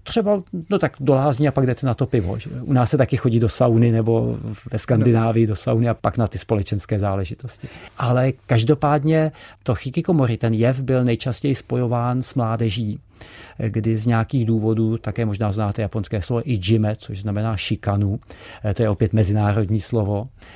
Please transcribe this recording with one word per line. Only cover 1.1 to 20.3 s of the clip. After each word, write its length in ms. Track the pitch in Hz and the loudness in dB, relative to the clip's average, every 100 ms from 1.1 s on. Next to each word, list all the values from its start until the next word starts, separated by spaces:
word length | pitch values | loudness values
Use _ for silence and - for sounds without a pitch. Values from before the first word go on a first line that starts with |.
lázní 340 | 135 147 127 147 | 4 4 2 2
a 40 | |
pak 140 | 139 127 | 2 0
jdete 200 | 120 135 | 0 -2
na 80 | |
to 120 | 113 123 | 0 0
pivo, 320 | 120 90 110 | 0 0 -4
že? 120 | - 127 | -8 -8
U 100 | 123 | 0
nás 180 | 131 117 | 2 4
se 60 | 143 | 2
taky 180 | 123 123 | 2 2
chodí 240 | 127 117 | 2 2
do 80 | 113 | 2
sauny 440 | - 123 113 117 | 2 4 4 4
nebo 460 | 113 113 113 117 113 110 104 127 | 4 2 2 0 -4 -8 -12 -8
ve 60 | 113 | -6
Skandinávii 680 | - 117 113 113 113 113 110 | 0 2 4 4 4 2 2
do 100 | 104 | 0
sauny 320 | - 113 117 | 0 2 2
a 60 | |
pak 220 | 110 107 120 | 0 -2 0
na 100 | 107 | -2
ty 100 | - | -4
společenské 600 | - 107 98 98 - 104 | -2 -2 0 -4 -4 -2
záležitosti. 720 | 101 98 92 - 120 - - - - - | -2 -2 -6 -8 -14 -14 -18 -18 -18 -6
Ale 340 | 123 123 131 131 - | 0 2 0 -2 0
každopádně 840 | 120 117 143 147 151 151 160 156 - - - | 2 4 2 2 2 2 2 0 -4 -16 -10
to 120 | - 117 | -4 -4
hikikomori, 540 | 131 170 165 165 127 113 | -4 -4 0 2 2 0
ten 180 | 117 | 0
jev 260 | 110 117 131 | 2 2 0
byl 240 | 127 131 | 0 0
nejčastěji 500 | 123 117 131 117 143 | 2 0 -2 -4 -2
spojován 680 | 131 - 123 123 120 120 123 | -2 -4 -2 -2 0 -2 -2
s 120 | 127 | -4
mládeží, 640 | 131 113 113 113 98 107 113 - - - - - - 117 | -2 -2 0 -2 -2 -4 -6 -12 -20 -20 -20 -18 -6 -4
kdy 280 | 110 110 110 | -2 0 0
z 100 | 113 | 2
nějakých 380 | 113 113 135 113 | 0 0 0 0
důvodů, 520 | 113 110 110 110 113 | 2 2 0 0 -2
také 260 | - 107 | -4 -4
možná 280 | 110 101 107 | -2 -2 -2
znáte 300 | 101 104 98 | -2 -2 -2
japonské 400 | 104 110 98 107 | -4 -4 -4 -4
slovo 200 | - 120 117 | -2 -4 -2
ijime, 460 | 110 90 113 107 107 | -2 2 2 2 -2
což 240 | - 98 | -8 -8
znamená 360 | 104 101 110 104 | -6 -4 -2 -4
šikanu, 640 | - 104 - 101 101 113 - - - - | -4 -4 -2 0 0 -2 -8 -20 -20 -8
eh, 100 | 107 | -4
to 80 | 98 | 0
je 60 | 110 | 0
opět 240 | 101 110 | 0 0
mezinárodní 680 | 110 98 104 104 101 95 107 | 2 2 2 2 0 0 -2
slovo, 480 | - 117 101 101 123 | -2 -2 0 -2 -6